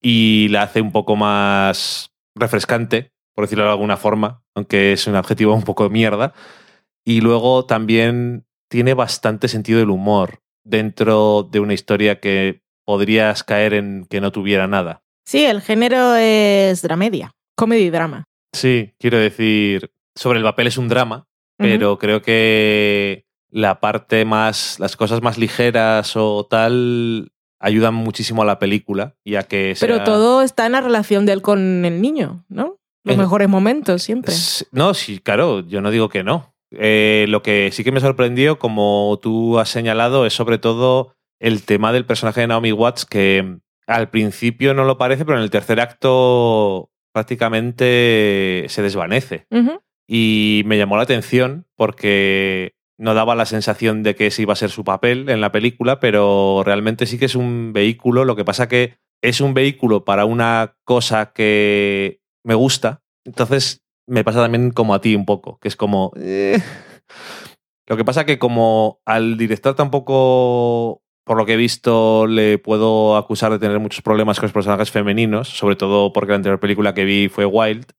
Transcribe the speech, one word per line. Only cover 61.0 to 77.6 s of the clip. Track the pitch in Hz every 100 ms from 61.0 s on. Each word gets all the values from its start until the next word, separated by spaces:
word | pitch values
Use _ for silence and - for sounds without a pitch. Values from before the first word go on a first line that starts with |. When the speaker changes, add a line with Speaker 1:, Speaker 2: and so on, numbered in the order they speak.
| 117 110 107
Speaker 1:
que | - 107 107 104 104 101 98 98 - _ _
me | 120 113
gusta. | 131 131 113 - _ _ -
Entonces | - 120 135 - - _ _ -
me | 123
pasa | 110 113
también | 117 117 123
como | 120 113
a | 98
ti | 113 104
un | 98
poco, | 101 - -
que | 104
es | -
como... | 107 101 95 -
Eh. | 87 95 98 147 - - - - _ - - - - _ _ _ _
Lo | 110
que | 117
pasa | 131 151
que | 143
como | 123 117 113 110 110 - -
al | 113 113 113
director | 113 107 135 135
tampoco, | 143 139 131 135 131 127 123 123 120 117 117 - _ _ -
por | 113
lo | 107
que |
he | 113
visto, | 120 - - 113 110 110 110
le | 110 107 104
puedo | - 107 110 110 107 107
acusar | 101 107 110
de | 107
tener | 104 104
muchos | 107 -
problemas | - 107 110 101
con | 107
los |
personajes | 107 98 101 104
femeninos, | 107 101 101 113 107 123
sobre | - 101 98
todo | 98 101 101
porque | 104 104
la | 101
anterior | 98 98
película | 104 101 104
que | 98 95
vi | 101 101
fue | - 101
Wild | 104